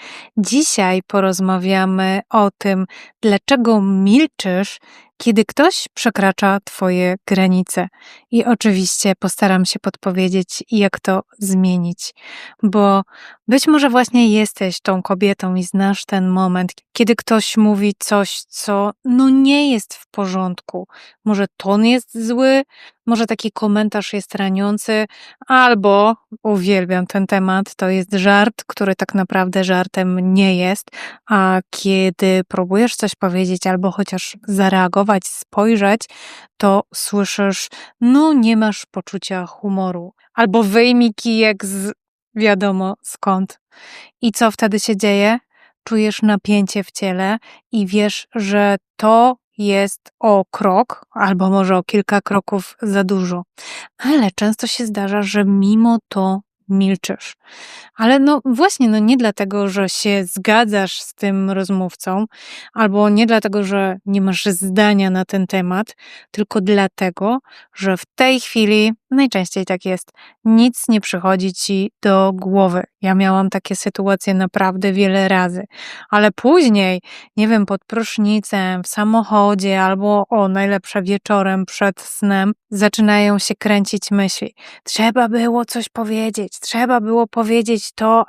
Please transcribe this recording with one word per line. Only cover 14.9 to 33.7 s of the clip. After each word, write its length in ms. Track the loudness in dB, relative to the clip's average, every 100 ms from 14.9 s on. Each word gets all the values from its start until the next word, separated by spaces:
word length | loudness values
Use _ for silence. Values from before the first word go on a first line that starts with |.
| -2
kobietą 540 | -2 -2 0 -2 -4 -4
i 80 |
znasz 420 | -2 0 0 -2 -2
ten 240 | -2 0
moment, 420 | 0 0 0 -4 -8 _
kiedy 240 | -2 0 0
ktoś 420 | 0 -2 0 2
mówi 360 | 2 2 -2 -4
coś, 440 | -2 -2 -2 -6 -14
co, 440 | -12 -4 -2 -2 -4 0
no, 240 | 2 4
nie 420 | 4 4 2 2
jest 220 | -2 -6
w 140 | -20 _
porządku. 800 | -8 -6 -4 -6 -8 -12 -14 -14 -20 -20 _ -4
Może 200 | -2 -2 -4
ton 280 | 0 2 4
jest 420 | 2 -2 -8 -4
zły, 360 | 0 2 2 0 _ -20 _ -2
może 200 | 0 0
taki 260 | -4 -6
komentarz 640 | -4 0 0 0 -2 -6
jest 220 | -8 -8 -6
raniący, 680 | -4 -2 -2 -4 -2 -2 -4 -10 -20 -16 0
albo, 680 | 4 4 4 4 4 4 0 _ -8
uwielbiam 640 | -2 0 2 0 0 -2 -2
ten 200 | -4 0
temat, 480 | 0 0 -2 -4 -4
to 140 | -2
jest 240 | -2 -2
żart, 500 | 0 4 4 4 -2 -14
który 280 | -4 -4 -2
tak 180 | -2
naprawdę 500 | -2 -2 -2 0 -2
żartem 720 | 0 0 -2 -2 -2 0 2
nie 220 | 4 4 2
jest, 320 | -2 -4 -8 -18 -18 -16 -2
a 300 | 0 2 0 -4
kiedy 760 | -6 -2 0 0 0 0 0 -2
próbujesz 480 | -4 -2 0 0 -2
coś 200 | -6 -4
powiedzieć 520 | -4 -2 -2 -2
albo 240 | -2